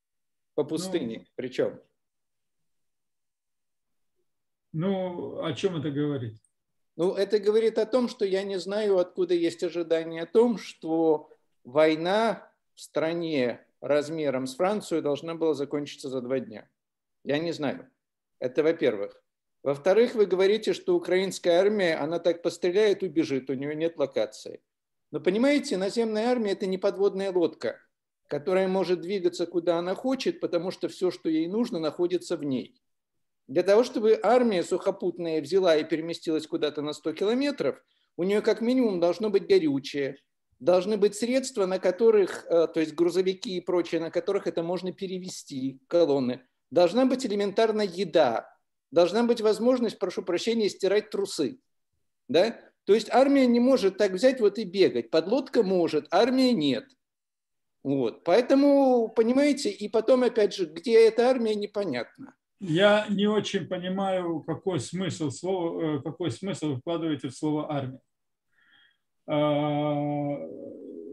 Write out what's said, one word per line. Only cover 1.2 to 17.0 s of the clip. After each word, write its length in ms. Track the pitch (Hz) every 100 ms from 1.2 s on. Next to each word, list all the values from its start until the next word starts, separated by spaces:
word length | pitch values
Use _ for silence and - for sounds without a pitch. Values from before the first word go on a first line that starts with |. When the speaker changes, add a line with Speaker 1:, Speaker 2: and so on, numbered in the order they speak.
| - -
Speaker 1:
причем. 460 | 123 - 120 - _ _ _ _ _ _ _ _ _ _ _ _ _ _ _ _ _ _ _ _ _ _ _ _ _ _ _ _ _
Speaker 2:
ну, 680 | 160 180 190 180 175 120 -
о 100 | 165
чем 240 | 131 196 170
это 140 | 151
говорит? 440 | 139 147 143 117 107 _ _ _ _ _ -
Speaker 1:
Ну, 180 | 175
это 260 | 196 196 214
говорит 380 | 202 214 226 220
о 80 | 220
том, 220 | 254 240
что 180 | - 202
я 180 | 190
не 140 | 202 196
знаю, 400 | 170 202 214 190
откуда 360 | 180 - 180
есть 300 | 175 165 165
ожидание 600 | 180 170 165 165 165 165
о 40 | 165
том, 300 | 226 240 139
что 720 | - - 160 160 160 151 - - _ _
война 840 | - 131 156 156 170 208 226 190 - _ _
в 80 | -
стране 840 | - - 156 170 165 151 123 110 _ _
размером 680 | 131 147 143 160 147 131 131
с 80 | -
Францию 460 | 185 214 - 165
должна 340 | 143 139 165 165
была 180 | 165
закончиться 560 | 139 139 147 143 - 143
за 120 | 131
два 180 | 120 135
дня. 300 | 110 107 - _ _ _